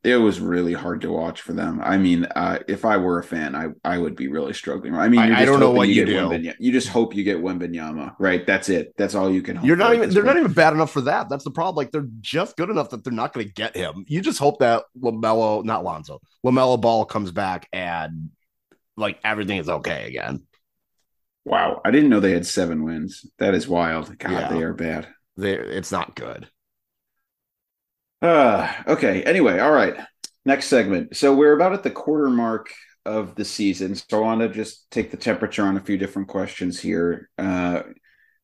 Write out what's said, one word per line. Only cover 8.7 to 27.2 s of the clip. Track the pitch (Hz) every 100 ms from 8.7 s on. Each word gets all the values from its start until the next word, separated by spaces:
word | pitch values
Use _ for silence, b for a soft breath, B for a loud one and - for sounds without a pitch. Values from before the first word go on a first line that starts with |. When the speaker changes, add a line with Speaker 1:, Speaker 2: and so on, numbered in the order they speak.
| 87 - -
Speaker 1:
That's | 98
all | 101 95
you | 92
can | - -
hope | 127
Speaker 2:
You're | 170
not | 226
Speaker 1:
for |
at | 233
Speaker 2:
even, | 208
Speaker 1:
this | 190
Speaker 2:
they're |
not | 226 339
Speaker 1:
point. | 240
Speaker 2:
even |
bad | 156 156
enough | 156 151
for | 147
that. | 127 180 -
That's | 139
the | 151
problem. | 165 180 160
Like, | 135
they're | 151 131 110
just | 98 151 190 -
good | 180
enough | 175 -
that | 113
they're | 127
not | 113 120
gonna | 123 101
get | 104 113 -
him. | 82 85 92
You | 160
just | 294 -
hope | 143 -
that | 123 117 - 127
LaMelo, | 123 110 110 113 110 107
not | 110 110
Lonzo, | 87 80 76 69 _ _
LaMelo | 127 131 127 120
Ball | 117 113 104
comes | 110 95
back | 87 95 90 -
and, | 92 87 85 80 80 80 _ _ _ _ _ _ -
like, | 104 -
everything | 110 107 98 98
is | 80
okay | 78 - 71 53
again. | 64 52 67 _ _ _ _ _ _ _ _ _ _ -
Speaker 1:
Wow. | - 85 - 101
I |
didn't | 135 147
know | 104
they | 95
had | 87 87
seven | 101 85 80
wins. | 80 80 92 - - -
That | 101
is | 90 -
wild. | 87 82 80 78 -
God, | 90
Speaker 2:
Yeah. | 90 80
Speaker 1:
they | 82
are | 80
bad. | 80 82 80 - _ _ -
Speaker 2:
They, | 98
it's | 95 53 90 -
not | 95 - -
good. | 58 - - _ _ _ _ _ _ _